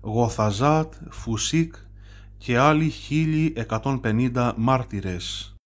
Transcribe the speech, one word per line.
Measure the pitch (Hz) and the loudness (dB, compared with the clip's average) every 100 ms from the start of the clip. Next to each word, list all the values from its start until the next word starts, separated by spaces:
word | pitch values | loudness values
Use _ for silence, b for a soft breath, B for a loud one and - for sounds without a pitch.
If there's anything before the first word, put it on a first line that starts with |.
Γοθαζάτ, | 110 110 117 - 107 101 139 156 160 - - | -2 0 0 2 0 2 2 2 0 -8 -16
Φουσίκ | - - 110 - 160 165 - - b b b b b | -12 -6 -4 0 0 0 -6 -20 b b b b b
και | - 120 | 0 4
άλλοι | 143 156 160 | 6 4 2
χίλιοι | - - 151 160 156 160 156 | -2 -4 0 2 2 0 -2
εκατόν | 113 110 139 131 | -4 -2 -2 -2
πενήντα | 117 107 127 123 120 113 | 0 2 0 0 0 0
μάρτυρες. | 113 131 123 101 95 90 - - - - | 2 2 0 -6 -6 -6 -8 -10 -12 -18